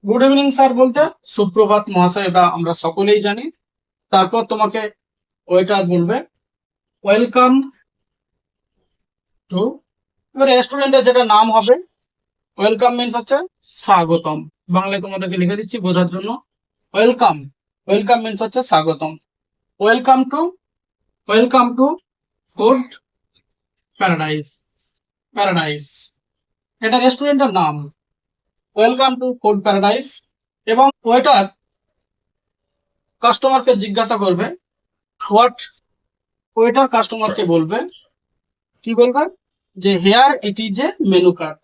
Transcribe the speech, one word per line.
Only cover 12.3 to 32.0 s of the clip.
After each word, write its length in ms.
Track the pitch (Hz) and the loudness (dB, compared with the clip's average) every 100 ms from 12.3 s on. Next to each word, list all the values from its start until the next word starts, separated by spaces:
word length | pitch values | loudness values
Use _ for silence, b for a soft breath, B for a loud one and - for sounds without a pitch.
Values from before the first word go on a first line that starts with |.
| _ _ - | _ _ -2
ওয়েলকাম 340 | 202 220 247 240 | -2 2 0 0
মিন্স 140 | 240 233 | -4 -6
হচ্ছে 200 | 226 277 370 _ - - | -2 -4 -4 _ -16 -10
স্বাগতম। 540 | - 180 165 165 165 151 151 _ - 180 | 0 0 2 -2 -2 -8 -12 _ -4 -4
বাংলায় 260 | 196 196 | -2 -6
তোমাদেরকে 320 | 196 190 185 185 | -8 -10 -8 -4
লিখে 160 | 180 208 | -4 -4
দিচ্ছি 160 | 220 240 185 | -8 -8 -4
বোঝার 220 | 180 175 | -2 -2
জন্য, 160 | 180 202 254 _ _ _ _ _ | -4 -10 -12 _ _ _ _ _
ওয়েলকাম, 420 | 196 226 247 226 156 139 _ _ _ - | 2 2 4 0 0 -10 _ _ _ -4
ওয়েলকাম 300 | 202 202 240 | -2 0 0
মিন্স 140 | 226 196 | -2 -8
হচ্ছে 160 | 220 254 247 | -6 -4 0
স্বাগতম। 420 | 156 160 147 156 156 _ _ _ _ _ _ | 0 0 -4 -8 -12 _ _ _ _ _ _
"Welcome 440 | 208 254 254 262 254 | 0 0 2 2 2
to, 80 | 294 349 370 _ _ _ _ _ _ - | -4 -6 -8 _ _ _ _ _ _ -2
welcome 420 | 214 247 262 240 247 | 0 2 2 0 0
to 80 | 269 349 _ _ _ _ _ | -2 -2 _ _ _ _ _
ফুড 340 | - 214 262 254 - _ _ _ _ _ _ _ _ _ _ | -2 2 2 -2 -16 _ _ _ _ _ _ _ _ _ _
প্যারাডাইস, 480 | 190 165 156 151 147 _ _ _ _ _ _ _ _ - | -2 -2 -4 -6 -10 _ _ _ _ _ _ _ _ -4
প্যারাডাইস।" 480 | 196 170 151 147 143 - - _ _ _ _ _ _ _ | -2 -2 -4 -6 -8 -10 -12 _ _ _ _ _ _ _
এটা 140 | 220 247 | -2 2
রেস্টুরেন্টের 540 | 254 254 285 285 269 185 | 2 2 -2 0 0 0
নাম, 140 | 156 147 147 _ _ _ _ _ _ _ _ - | -2 -4 -14 _ _ _ _ _ _ _ _ 0
"Welcome 380 | 226 254 269 254 | 0 2 -2 -2
to 60 | 254 247 | -6 -2
ফুড 180 | 214 208 190 | 0 0 0
প্যারাডাইস।" 400 | 196 202 247 - - _ _ _ _ - | 0 0 0 -4 -10 _ _ _ _ -4
এবং 200 | 226 277 - 226 | 2 2 2 0
ওয়েটার 380 | 240 285 233 196 _ _ _ _ _ | 2 4 2 0 _ _ _ _ _